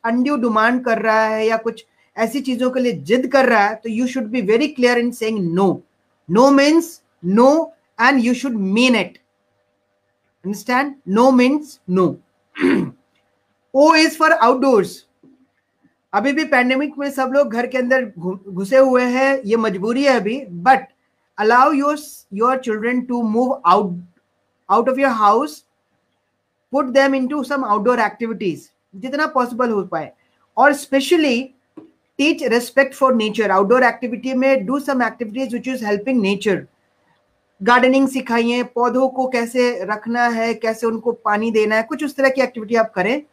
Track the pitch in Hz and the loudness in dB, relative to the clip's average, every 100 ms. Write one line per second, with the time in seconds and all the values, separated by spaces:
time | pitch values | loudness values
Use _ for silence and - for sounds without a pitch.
0 | 226 247 262 285 240 214 226 254 247 226 | -4 -2 -2 -2 0 2 2 0 -2 -2
1 | 220 220 220 220 220 226 226 226 - _ | 0 0 0 -2 -2 -2 -4 -10 -14 _
2 | _ 220 226 277 262 240 254 254 247 165 | _ -6 -4 -4 -4 -2 -2 0 -2 -4
3 | 139 254 254 269 254 220 202 220 233 220 | -2 -2 2 2 4 2 2 -2 -6 -4
4 | 254 262 214 247 190 226 302 294 240 240 | -4 -4 -4 -4 0 0 0 0 0 2
5 | 240 240 220 220 170 175 196 143 - _ | -2 -4 -4 -2 -2 0 0 0 -8 _
6 | _ _ - 196 277 277 285 330 330 - | _ _ -2 4 6 6 4 2 0 -8
7 | _ _ 175 208 262 311 320 - _ - | _ _ -2 4 6 4 0 -10 _ 0
8 | 247 277 233 247 269 220 190 214 254 226 | 2 4 2 0 -2 -4 -2 2 2 2
9 | 180 - _ _ _ _ _ _ _ _ | -2 -10 _ _ _ _ _ _ _ _
10 | _ _ _ _ 185 208 - 247 285 - | _ _ _ _ -10 -8 -4 -2 -4 -8
11 | 180 208 262 254 254 302 302 - - 185 | -2 2 4 4 4 0 -4 -14 -4 0
12 | 170 120 _ _ _ - 90 - 151 - | 0 -2 _ _ _ -2 0 0 -2 -10
13 | _ _ _ _ _ _ _ 262 311 320 | _ _ _ _ _ _ _ 4 6 6
14 | 320 - 311 330 233 254 269 220 175 - | 2 2 2 4 2 2 2 2 0 -6
15 | _ _ _ _ _ _ _ _ _ _ | _ _ _ _ _ _ _ _ _ _
16 | _ 202 262 277 302 254 247 262 294 277 | _ -2 0 -2 0 0 2 0 -4 -6
17 | 285 277 262 277 262 233 247 254 247 262 | -6 -4 0 0 0 -2 -4 -4 0 -2
18 | 220 175 180 190 196 180 196 262 269 247 | -2 -8 -10 -10 -10 -10 2 4 4 4
19 | 247 254 269 269 208 226 220 185 214 240 | 2 0 0 0 0 0 0 -2 -4 0
20 | 285 240 196 262 220 175 214 262 - _ | 2 2 0 -6 -8 -2 2 2 0 _
21 | _ _ _ - 214 240 285 277 285 294 | _ _ _ -4 2 4 4 2 0 -4
22 | - - _ 196 240 262 247 214 233 247 | -8 -20 _ -4 -2 -2 -4 -4 -4 -4
23 | 247 240 220 226 254 269 170 196 196 175 | -4 -4 -2 0 -2 0 2 2 2 -6
24 | - _ _ _ _ _ - 214 247 262 | -14 _ _ _ _ _ -2 0 0 0
25 | 277 220 208 226 294 - _ _ _ _ | 0 2 2 2 -2 -10 _ _ _ _
26 | _ _ _ _ _ _ _ 269 262 269 | _ _ _ _ _ _ _ -2 0 2
27 | 277 269 254 294 247 285 233 208 220 240 | 2 2 -2 -4 -4 -4 -2 0 2 0
28 | 208 - 233 196 190 - - _ _ 190 | 0 -4 -8 -6 -6 -6 -12 _ _ -16
29 | 254 285 311 269 247 240 240 208 185 160 | -8 -4 -2 -2 -2 -2 -2 -2 -4 -8
30 | 143 - _ _ _ - 277 277 - 269 | -10 -16 _ _ _ 2 2 2 0 -2
31 | 269 349 302 240 262 _ _ - - _ | 2 2 2 0 -4 _ _ -20 -20 _
32 | _ - 294 320 254 233 240 269 269 - | _ -2 -2 0 0 -2 0 0 0 0
33 | 262 233 214 214 202 190 202 254 240 233 | 0 2 -2 -2 0 2 2 2 2 0
34 | 240 240 262 262 269 269 196 277 285 262 | -6 -8 -6 -2 2 0 0 -4 -4 -2
35 | 226 226 214 233 254 233 262 254 214 208 | -4 -6 -10 -6 -6 -6 -8 -6 -4 -4
36 | 214 254 196 202 214 170 135 _ _ _ | -2 0 0 -2 -2 -4 -6 _ _ _
37 | _ _ _ _ _ _ 196 247 254 269 | _ _ _ _ _ _ 2 4 4 2
38 | 269 262 - 233 233 247 247 233 240 254 | 0 -2 -4 -2 0 -2 -4 -2 -2 0
39 | 262 262 254 247 233 254 247 202 190 208 | -2 -2 -4 -4 -2 0 0 -2 -6 -6
40 | 233 240 240 226 226 226 226 220 233 226 | -4 -2 0 0 -4 -4 -4 -4 -4 -4
41 | 240 233 214 208 233 214 214 220 226 285 | -4 -4 -4 -2 0 0 0 0 -2 -6
42 | 294 - 269 262 247 240 214 233 220 190 | -6 0 0 0 -2 -6 -2 0 0 -2
43 | 196 294 - | -2 -4 -6